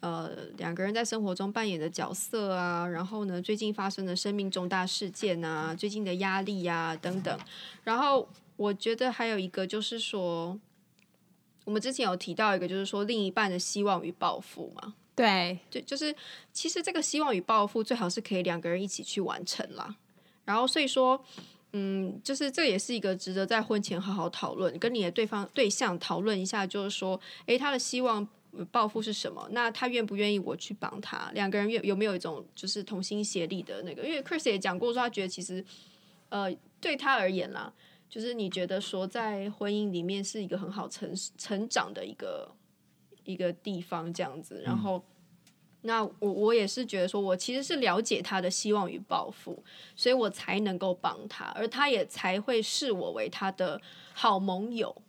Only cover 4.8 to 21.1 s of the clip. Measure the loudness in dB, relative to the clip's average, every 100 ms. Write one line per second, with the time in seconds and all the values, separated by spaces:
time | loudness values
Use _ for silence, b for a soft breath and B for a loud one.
4.8 | 0 -2 -4 -2 0 0 0 -2 -2 -2
5.8 | -4 -2 -2 0 2 2 0 0 0 0
6.8 | 0 -2 -2 -2 -2 -4 B B B B
7.8 | -2 2 4 4 2 -10 _ _ 0 0
8.8 | 0 2 0 2 0 0 0 -2 -2 -2
9.8 | -2 -2 -4 -2 0 0 -2 -6 _ _
10.8 | _ _ _ _ _ _ _ _ -2 0
11.8 | 0 0 2 2 -2 2 4 4 2 -2
12.8 | -2 -2 0 2 2 2 2 0 -2 0
13.8 | 2 2 0 0 0 0 -8 -12 -12 -12
14.8 | -16 -16 _ 4 6 8 4 -2 -8 -10
15.8 | -6 -4 -2 -4 B B B -6 -4 -2
16.8 | -2 0 0 2 2 2 4 4 4 2
17.8 | 0 2 2 0 0 0 2 0 0 0
18.8 | 0 -6 -6 -2 -2 -2 -4 -4 -6 -6
19.8 | -10 -10 _ b b b 0 2 4 4
20.8 | 4 6 6